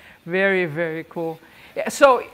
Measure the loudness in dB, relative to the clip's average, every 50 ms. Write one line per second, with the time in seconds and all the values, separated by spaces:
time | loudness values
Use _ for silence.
0 | -20 -20 -20 -20 _ -6 -2 0 0 0 0 0 -2 -2 -4 -4 -6 -6 -6 -8
1 | -10 -12 -10 -8 -8 -8 -8 -12 -16 -20 -20 -20 -20 -14 -10 -6 -6 -6 2 4
2 | 6 6 6 4 0 -6